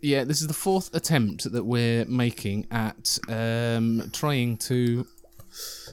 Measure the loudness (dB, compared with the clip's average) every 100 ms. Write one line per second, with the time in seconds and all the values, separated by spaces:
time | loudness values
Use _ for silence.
0 | 2 2 2 -2 -2 -2 2 0 0 -4
1 | 2 4 4 0 -4 -2 0 2 4 2
2 | 2 2 2 0 -4 -2 -2 -2 -2 -2
3 | -4 -4 -4 -4 -2 0 0 2 2 0
4 | -2 -4 0 2 0 -2 0 2 2 2
5 | -2 -12 -20 -20 -20 -14 -12 -12 -16